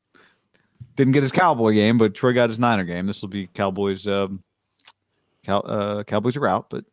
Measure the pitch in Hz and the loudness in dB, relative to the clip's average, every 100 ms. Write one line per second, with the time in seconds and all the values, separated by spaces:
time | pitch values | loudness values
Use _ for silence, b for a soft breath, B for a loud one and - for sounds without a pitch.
0 | _ b b b b b b _ - - | _ b b b b b b _ -12 0
1 | 131 143 135 180 180 127 110 107 104 117 | 2 4 2 2 2 4 4 4 4 4
2 | 110 - 127 123 120 110 120 107 85 87 | 2 2 0 2 2 2 0 0 -2 -4
3 | 95 - 101 101 92 - 98 95 98 95 | -6 -6 -10 -10 -10 -4 -4 -2 -4 -4
4 | 98 98 95 95 _ _ _ _ - _ | -4 -4 -4 -8 _ _ _ _ -20 _
5 | _ _ _ _ - 98 - 107 101 104 | _ _ _ _ -2 -2 -2 -4 -4 -6
6 | 110 107 120 143 117 104 - 120 - | -4 -2 -2 -2 0 -2 -4 -12 -12